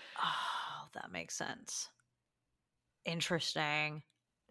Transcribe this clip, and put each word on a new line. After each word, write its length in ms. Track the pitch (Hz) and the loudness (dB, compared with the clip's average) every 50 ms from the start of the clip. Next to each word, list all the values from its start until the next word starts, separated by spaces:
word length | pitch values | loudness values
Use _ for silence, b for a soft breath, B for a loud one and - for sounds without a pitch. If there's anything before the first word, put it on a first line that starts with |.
| - - - - | -14 -8 -2 0
Oh, 720 | - - - - - - - - - - - - - - - | 2 2 2 2 0 0 0 0 -2 -4 -4 -6 -8 -6 -6
that 180 | - - - | -6 -6 -4
makes 220 | - 82 - - - | -4 -4 -4 -4 -4
sense. 560 | - - - - - - - - - - - - _ _ _ _ _ _ _ _ _ _ _ _ _ _ _ _ _ _ _ _ _ - | -2 -2 -2 -4 -6 -6 -4 -4 -4 -4 -6 -8 _ _ _ _ _ _ _ _ _ _ _ _ _ _ _ _ _ _ _ _ _ -4
Interesting. 1000 | 170 165 165 - - 180 156 - - - 160 156 147 151 151 151 151 151 156 - _ _ _ _ _ _ _ _ - | -2 0 0 2 4 4 4 4 2 2 2 4 4 4 4 2 2 0 -4 -8 _ _ _ _ _ _ _ _ -20